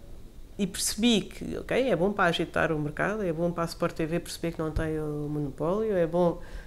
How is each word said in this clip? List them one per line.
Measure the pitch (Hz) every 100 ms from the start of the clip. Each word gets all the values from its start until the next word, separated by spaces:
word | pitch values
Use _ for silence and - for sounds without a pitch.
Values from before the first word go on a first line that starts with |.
| - - - - - -
E | 190
percebi | - - - 240 220
que, | - - - -
ok, | - 208 262
é | 170
bom | 190
para | 208
agitar | 180 170 165 165 160
o | 151
mercado, | 147 147 156 220
é | 190
bom | 156 175
para | 170
a | 165
Sport | - 170 -
T |
V | 156 170
perceber | - - 170
que | 165
não | 156
tem | 151 160 156
o | 151 147 147
monopólio, | 147 143 - 156 202 220 185
é | 170
bom | 175 175 170 - -